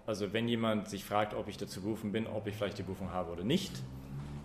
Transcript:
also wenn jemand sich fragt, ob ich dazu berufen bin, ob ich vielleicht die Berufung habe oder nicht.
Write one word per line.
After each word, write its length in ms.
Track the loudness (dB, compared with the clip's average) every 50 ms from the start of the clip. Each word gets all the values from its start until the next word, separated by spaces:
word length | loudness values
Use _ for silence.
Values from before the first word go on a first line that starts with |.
| -2
also 260 | -2 0 2 2 2
wenn 160 | 2 2 4 4
jemand 420 | 4 4 4 4 4 4 2 -2
sich 140 | -4 -6 -2
fragt, 300 | 2 4 4 4 4 2
ob 140 | -2 -4 -4
ich 100 | -4 -6
dazu 240 | -6 -6 -6 -4
berufen 300 | -2 -2 -2 0 0 0
bin, 160 | 0 0 0 0
ob 180 | -2 -2 -2
ich 100 | -2 -2
vielleicht 220 | 0 -2 -2 -2 -2
die 60 | -4
Berufung 280 | -4 -4 -4 -4 -2
habe 200 | 0 0 0 -2
oder 120 | -2 0 2
nicht. 280 | 4 4 4 2 0 -4 -6 -6 -8 -8 -10 -8 -8 -8 -6 -6 -6 -8 -8 -8